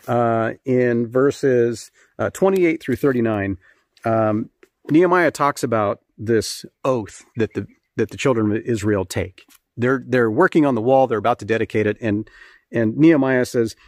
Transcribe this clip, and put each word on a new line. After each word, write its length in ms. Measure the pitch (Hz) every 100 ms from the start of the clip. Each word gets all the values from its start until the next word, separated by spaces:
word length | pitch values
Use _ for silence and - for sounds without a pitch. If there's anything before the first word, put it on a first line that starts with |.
| -
uh, 460 | 120 117 113 113 -
in 440 | - 127 123 120 117
verses, 840 | 127 139 - 139 123 117 113 - _ _ -
uh, 100 | 104
twenty-eight 540 | - 190 190 170 -
through 140 | - 120
thirty-nine, 600 | 143 123 113 107 98 95 _ _ _ _ 113
um, 460 | 113 110 107 - _ _ _ -
Nehemiah 400 | 151 180 180 160
talks 320 | - 143 -
about 380 | 131 113 101 - _ -
this 460 | 107 113 - - - _ 139
oath 400 | 127 95 - - -
that 200 | 107 107
the, 100 | 104 _ _ -
that 160 | 110
the 60 | 104
children 340 | 143 117 107
of 100 | 107
Israel 440 | - 113 104 101 92
take. 400 | - 95 - _ _ _ -
They're, 280 | 120 135 123
they're 240 | 127 113
working 380 | 110 185 - 143
on 80 | 117
the 60 |
wall. 260 | 113 135 131
They're 100 | 110
about 220 | 107 120
to 60 | 107
dedicate 420 | 113 110 110 104
it. 100 | 107
And, 300 | 113 104 110 - - _ _
and 240 | - 110 120
Nehemiah 500 | 160 156 131 127 123
says, 300 | 127 113 -